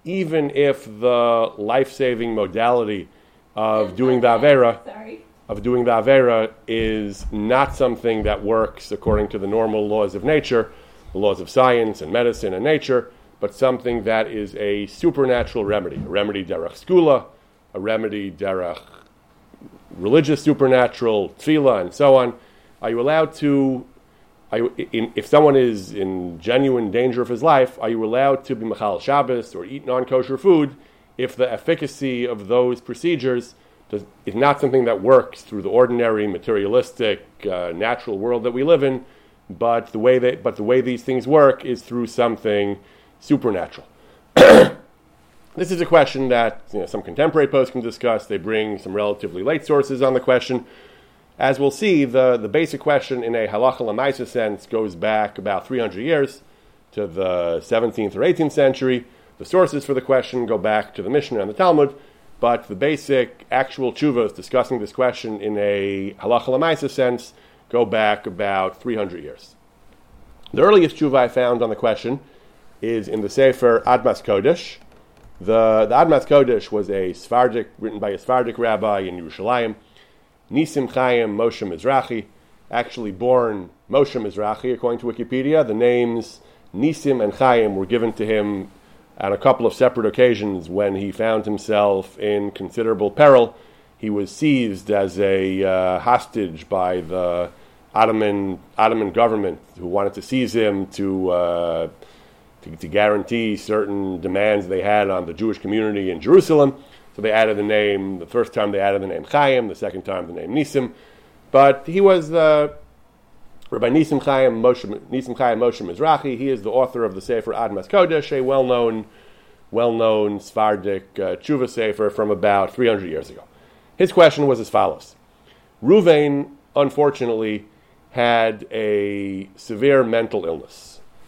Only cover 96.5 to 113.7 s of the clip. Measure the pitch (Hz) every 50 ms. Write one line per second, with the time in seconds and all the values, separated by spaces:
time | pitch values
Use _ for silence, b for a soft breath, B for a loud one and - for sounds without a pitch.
96.5 | 80 78 - - 101 92 90 90 92 92 82 80 90 92 90 87 87 87 87 87
97.5 | b b b b b b b b - 107 113 110 110 110 107 104 101 101 98 95
98.5 | 92 82 - - - - 110 113 113 110 107 95 85 113 120 110 110 107 98 90
99.5 | 78 - - _ _ 90 90 87 92 101 101 98 - 101 - - 131 131 127 98
100.5 | 104 117 110 104 98 98 95 95 - - 98 98 95 92 92 90 90 87 87 87
101.5 | 87 85 85 85 82 82 82 85 - b b b b b b b b b b b
102.5 | _ _ - - 80 80 92 78 82 101 104 107 104 104 92 - 120 117 113 107
103.5 | 104 98 - - 107 107 101 101 101 101 98 95 92 85 85 92 90 98 104 107
104.5 | 104 104 92 90 95 92 92 101 104 104 101 98 95 90 87 82 82 85 110 110
105.5 | 98 - - 98 104 110 110 107 104 101 95 92 87 82 82 113 175 196 - -
106.5 | 156 147 143 107 - B B B B B B B - - 104 110 107 113 110 110
107.5 | 104 101 104 104 107 107 104 104 101 95 98 95 95 90 82 - - 120 110 -
108.5 | - 113 104 104 101 95 98 101 98 98 95 95 87 82 78 - - 143 143 139
109.5 | 135 123 113 101 87 - 107 98 95 95 - 104 95 90 87 85 85 82 82 90
110.5 | 120 156 143 147 - 139 127 113 b b b b b b b b b b b _
111.5 | - 135 139 139 135 - - 160 165 196 196 196 185 175 156 151 165 165 156 156
112.5 | 151 151 147 147 - - - - _ _ _ _ _ _ _ _ - - - -
113.5 | - - - -